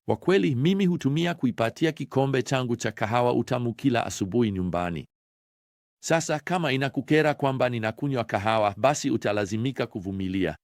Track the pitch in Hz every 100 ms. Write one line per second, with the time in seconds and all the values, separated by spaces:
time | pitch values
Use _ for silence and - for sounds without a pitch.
0 | - 110 - 196 185 120 151 196 185 170
1 | 135 147 170 175 127 - 113 - 160 156
2 | 147 135 135 135 120 131 127 117 113 -
3 | 107 120 123 123 120 123 120 113 139 113
4 | - - 98 120 117 95 90 85 87 82
5 | - _ _ _ _ _ _ _ _ _
6 | - 160 160 151 - 180 156 131 139 -
7 | - 151 151 143 139 135 123 120 110 110
8 | 143 131 110 104 104 113 104 98 127 147
9 | 143 - 113 104 98 110 127 127 120 -
10 | 92 95 95 95 85 78